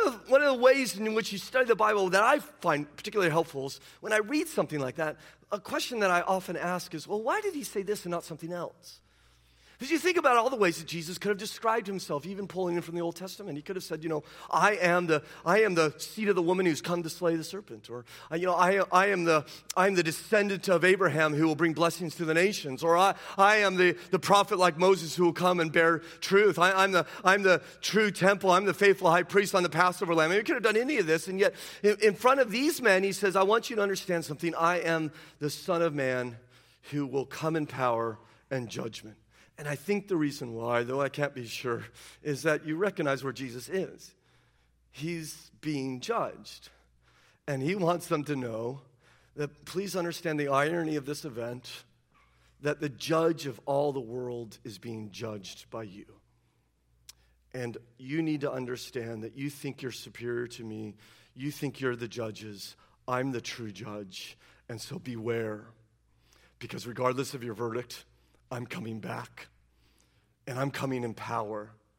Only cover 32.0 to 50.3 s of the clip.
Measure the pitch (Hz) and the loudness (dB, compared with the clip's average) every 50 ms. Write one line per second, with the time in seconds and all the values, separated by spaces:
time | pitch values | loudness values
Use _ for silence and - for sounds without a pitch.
32 | 214 214 190 - - 254 269 277 254 214 190 240 277 320 339 - 254 214 190 185 | 2 2 2 4 4 4 4 4 2 0 0 0 0 0 0 2 2 4 4 4
33 | 196 196 185 - 202 196 175 190 190 196 220 233 - - 240 208 202 196 190 180 | 2 0 -2 0 0 0 2 2 4 4 2 2 0 -2 -2 -2 0 -2 -2 -4
34 | - - 175 170 151 - 151 - 165 170 170 - 165 170 180 170 - 165 165 160 | -2 -2 -2 -2 -2 -6 -8 -4 -4 -4 -2 2 2 2 2 2 0 0 0 0
35 | 160 147 - - - - - - 143 147 - - - 190 175 165 170 165 147 147 | -2 -4 -6 -10 -20 -20 -14 -8 -6 -6 -6 -6 -4 -2 0 0 0 0 0 0
36 | 135 131 127 127 123 123 117 117 _ _ _ _ _ _ _ _ _ - 143 147 | -2 0 0 -2 -4 -6 -8 -14 _ _ _ _ _ _ _ _ _ -8 -6 -4
37 | 143 127 127 139 127 - - - 156 160 160 160 151 143 127 131 131 123 117 113 | -4 -2 -4 -4 -4 -6 -8 -6 -4 -2 -2 -2 -4 -4 -4 -2 0 0 2 0
38 | 113 113 110 - - _ _ _ _ - 139 131 123 107 - 131 127 113 107 - | -2 -4 -4 -8 -14 _ _ _ _ -6 -6 -6 -6 -6 -8 -8 -8 -8 -10 -12
39 | - 110 101 _ _ _ _ _ _ _ _ - 151 147 147 139 - 196 208 202 | -18 -18 -20 _ _ _ _ _ _ _ _ -12 -8 -8 -8 -8 -4 -2 -4 -2
40 | 202 202 190 160 151 143 - - 139 120 113 113 117 117 120 120 120 120 131 139 | -2 -2 -2 0 0 0 -2 -6 -10 -8 -8 -6 -2 0 0 0 0 0 -2 -2
41 | 143 135 - 147 147 139 143 131 120 110 - - - 123 117 110 107 - _ - | -2 -2 -2 -2 -4 -4 -4 -8 -12 -10 -10 -8 -4 -4 -4 -4 -6 -12 _ -20
42 | - - - _ - 151 143 127 139 160 151 147 143 156 156 165 208 202 190 190 | -20 -20 -20 _ -6 -6 -6 -2 0 0 0 0 -2 -6 -4 -2 -2 -4 -2 -2
43 | 160 139 135 131 135 135 120 110 135 123 117 123 117 135 170 190 165 - - - | -2 -2 -2 -2 -4 -8 -8 -8 -10 -10 -10 -12 -12 -6 -6 -6 -6 -6 -10 -18
44 | - - _ _ _ _ _ _ _ _ _ _ _ _ _ _ _ _ _ 135 | -20 -20 _ _ _ _ _ _ _ _ _ _ _ _ _ _ _ _ _ -10
45 | 147 170 175 165 156 147 - - - - _ - - 156 151 139 131 135 131 123 | -8 -6 -6 -8 -8 -12 -14 -16 -20 -20 _ -10 -8 -6 -4 -4 -4 -6 -8 -8
46 | - - 233 214 143 107 - - 107 - - - - - _ _ _ _ _ _ | -6 -4 -2 -2 -2 -4 -6 -12 -18 -20 -20 -20 -20 -20 _ _ _ _ _ _
47 | _ _ _ _ _ _ _ _ - - 143 135 131 156 190 208 175 165 175 165 | _ _ _ _ _ _ _ _ -8 -6 -4 -2 -2 -2 0 0 2 0 0 0
48 | - - 170 147 143 147 151 135 123 117 110 110 117 120 135 139 - _ _ _ | 0 -2 -2 -2 -2 -2 -4 -4 -4 -6 -6 -6 -6 -6 -8 -10 -14 _ _ _
49 | _ _ _ _ _ _ - 147 147 143 - - - - - 185 202 190 185 185 | _ _ _ _ _ _ -8 -8 -8 -8 -8 -14 -16 -8 -6 -6 -6 -4 -4 -2
50 | 170 170 151 - - 165 | -2 -4 -4 -6 -4 -4